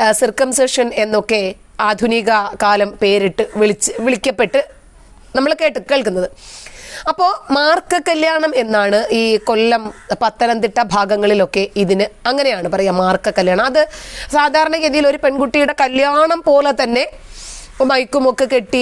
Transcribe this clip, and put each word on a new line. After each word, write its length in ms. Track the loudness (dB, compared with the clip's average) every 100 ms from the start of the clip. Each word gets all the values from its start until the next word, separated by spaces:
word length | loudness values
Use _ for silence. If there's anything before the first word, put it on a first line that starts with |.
ആ, 20 | 0
സർക്കംസെഷൻ 760 | 2 0 0 0 2 0 2 -2
എന്നൊക്കെ 480 | 0 0 0 0 -2 -2 -6 -16 -4
ആധുനിക 500 | -2 0 0 0 2 0 0 -2
കാലം 280 | 2 2 0 0
പേരിട്ട് 420 | 2 2 0 -2 -4 0
വിളിച്ച്, 360 | 0 0 -4 -4
വിളിക്കപ്പെട്ട് 600 | -2 -2 -2 -2 0 0 -4 -8 -20 -20 -20 -20 -6 -2
നമ്മൾ 160 | -2 0
കേട്ട്, 180 | -2 -4 -2
കേൾക്കുന്നത്. 380 | -2 0 -4 -6 -8 -20 -20 -20 -20 -18 -12 -6
അപ്പോ 200 | 0 0 -2 -4
മാർക്ക 440 | 0 2 0 0 -2 0
കല്യാണം 440 | 0 0 0 -2 -2
എന്നാണ് 420 | 0 0 2 0 0
ഈ 100 | 0 0 0
കൊല്ലം, 480 | 0 0 2 0 -2 -14 -8 -2
പത്തനംതിട്ട 560 | -2 0 0 0 -2 -2 0
ഭാഗങ്ങളിലൊക്കെ 720 | 0 0 0 2 2 2 0 -4 -2
ഇതിന് 320 | 0 0 0 -4 -4
അങ്ങനെയാണ് 380 | 0 0 -2 -4
പറയുക, 280 | -2 0 0
മാർക്ക 260 | 0 0 0 0
കല്യാണം. 260 | 0 2 2
അത് 120 | 2 0 -4 -18 -16 -4 0
സാധാരണഗതിയിൽ 720 | 2 2 0 0 0 2 2
ഒരു 80 | 2
പെൺകുട്ടിയുടെ 520 | 0 0 -2 0 0 0
കല്യാണം 580 | 0 2 0 2 2 2 2
പോലെ 260 | 4 4 0
തന്നെ 240 | 0 0 -2 -8 -20 -20 -18 -20 -14 -4 0
മൈക്കുമൊക്കെ 560 | 0 0 0 0 0 0
കെട്ടി 300 | 0 0 0